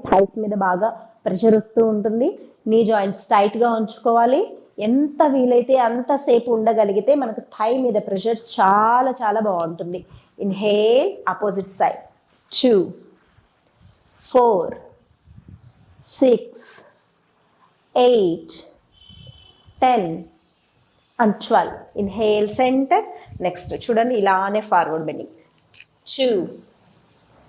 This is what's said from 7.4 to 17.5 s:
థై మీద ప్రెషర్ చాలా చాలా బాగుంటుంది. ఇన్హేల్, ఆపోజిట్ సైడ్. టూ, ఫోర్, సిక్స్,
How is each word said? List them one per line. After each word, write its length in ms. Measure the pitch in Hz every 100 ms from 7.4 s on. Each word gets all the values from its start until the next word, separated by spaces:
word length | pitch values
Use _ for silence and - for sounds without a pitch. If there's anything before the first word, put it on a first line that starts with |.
| -
థై 160 | - 220 262
మీద 140 | 254 208 208
ప్రెషర్ 320 | 196 220 226 - -
చాలా 540 | 190 202 220 240 262 247
చాలా 200 | 220 208 214
బాగుంటుంది. 520 | 180 165 170 170 180 - - _ -
ఇన్హేల్, 640 | 196 190 214 208 214 247 359 - -
ఆపోజిట్ 380 | 185 208 190 190 -
సైడ్. 220 | 180 - - _ _ _ _ -
టూ, 140 | 254 208 165 - - _ _ _ _ _ _ _ _ _ _ _ -
ఫోర్, 440 | 254 240 190 165 - - _ _ _ _ - - - - _ _ _ - -
సిక్స్, 480 | 262 233 - - - - - _ _ _ _ _ _